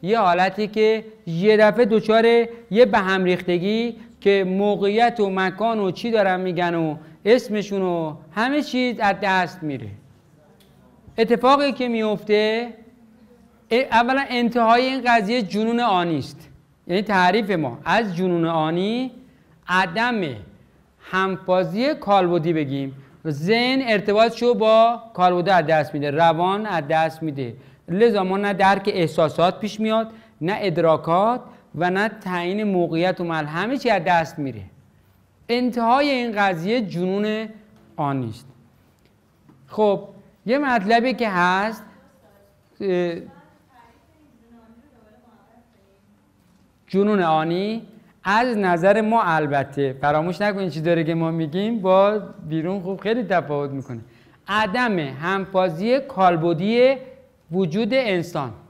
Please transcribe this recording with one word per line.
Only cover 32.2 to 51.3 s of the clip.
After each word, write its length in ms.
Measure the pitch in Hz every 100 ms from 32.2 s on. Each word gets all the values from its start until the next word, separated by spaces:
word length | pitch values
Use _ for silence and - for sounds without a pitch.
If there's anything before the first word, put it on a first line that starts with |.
| 185 180 175 196
موقعیت 580 | 214 185 170 165 180 185
و 20 |
محل، 220 | 175 160 147
همه 320 | 156 208 269
چی 120 | 240
از 140 | 202
دست 360 | 170 175 165 -
می‌ره. 220 | 139 110 92 _ _ _ _ _ _ _ _
انتهای 600 | 233 247 240 226 254 294
این 220 | 262 240
قضیه 500 | 208 202 175 175 240
جنون 680 | 202 156 185 196 208 214 220 - - - _ -
آنی 340 | 143 135 117
است. 180 | 107 - - _ _ _ _ _ _ _ _ _ - _
خب، 400 | - 214 196 196 - - _ -
یه 120 | 262
مطلبی 560 | 285 240 190 233 247
که 160 | 254 226
هست، 540 | 180 180 185 208 220 - - _ _ _ _ _ _ _ _
اه، 320 | 202 180 175 170 - - - _ _ - - _ _ _ 302 226 226 233 226 233 294 226 214 214 233 220 _ 226 _ _ 196 196 _ _ _ _ _ _ _ _ _
جنون 320 | 185 202 208
آنی 600 | 170 156 160 170 202 226 226 - _ _
از 340 | 185 208 254 220
نظر 440 | 196 170 185 208
ما، 200 | 220 226
البته 720 | 190 160 151 139 135 139 139 131
فراموش 400 | 147 151 165 175
نکنید 280 | 208 196 190
چی 120 | 151
داره 220 | 156 165
که 120 | 160 165
ما 160 | 165